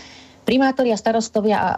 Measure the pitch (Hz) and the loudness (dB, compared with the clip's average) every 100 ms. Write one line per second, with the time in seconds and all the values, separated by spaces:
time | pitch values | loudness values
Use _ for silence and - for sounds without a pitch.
0 | - - - - - 254 269 262 247 208 | -20 -20 -20 -12 -2 2 2 2 0 0
1 | 226 226 220 220 208 202 185 | 0 -2 -2 -2 0 0 0